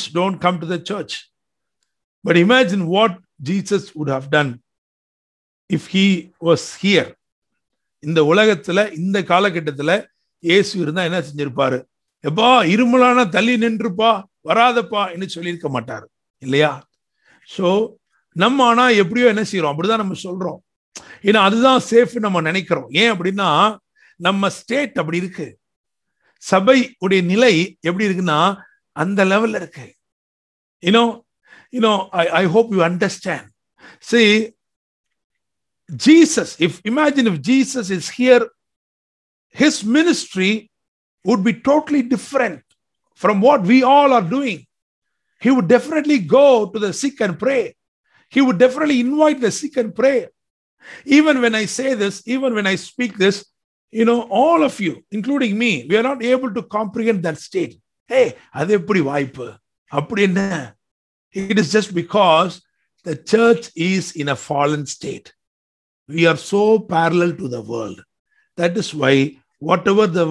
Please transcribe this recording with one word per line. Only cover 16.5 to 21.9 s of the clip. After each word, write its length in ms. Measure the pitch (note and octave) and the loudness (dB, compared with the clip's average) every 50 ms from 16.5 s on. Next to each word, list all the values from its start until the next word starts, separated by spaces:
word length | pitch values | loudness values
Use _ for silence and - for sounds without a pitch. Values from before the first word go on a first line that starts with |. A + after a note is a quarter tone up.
| C3+ C#3+ D3+ D3 C#3 C#3+ - _ _ _ _ _ _ _ _ _ _ _ _ | 0 2 2 0 0 -6 -14 _ _ _ _ _ _ _ _ _ _ _ _
So, 480 | - - - F#3+ F3 F#3+ G3+ - - - _ _ _ _ _ _ _ | -16 -8 -4 -2 0 0 0 -2 -4 -8 _ _ _ _ _ _ _
நம்ம 340 | _ D#3+ F#3+ A#3 C4+ C#4 B3+ | _ 0 2 2 4 4 4
ஆனா 240 | A#3 A#3 A#3+ B3+ B3+ | 4 4 4 4 4
எப்படியோ 380 | A#3 G3+ G3 E3 A3+ A#3+ B3 | 4 2 2 0 0 2 2
என்ன 140 | A#3+ G#3 G#3+ | 2 2 2
செய்யறோம், 340 | G#3+ G#3 G#3 F#3 D#3 D3 C#3+ | -4 -4 -4 -2 -2 -2 -2
அப்படிதான் 220 | D#3 F3 G#3 A3+ | -2 -2 -2 -2
நம்ம 180 | A3 G#3 F#3+ E3+ - - | -2 -2 -6 -6 -8 -10
சொல்றோம். 400 | F#3 F3+ F#3 F#3 E3+ - - _ _ _ _ _ _ _ - - - - - | -12 -10 -8 -8 -8 -8 -10 _ _ _ _ _ _ _ -20 -20 -20 -20 -4
ஏன்னா 160 | - G3 G#3+ | 0 2 2
அதுதான் 440 | A3 F#3+ G3 G#3+ A3+ B3 C4+ C4 A#3 - | 4 4 2 2 4 4 4 4 2 0
சேஃப் 300 | - | 4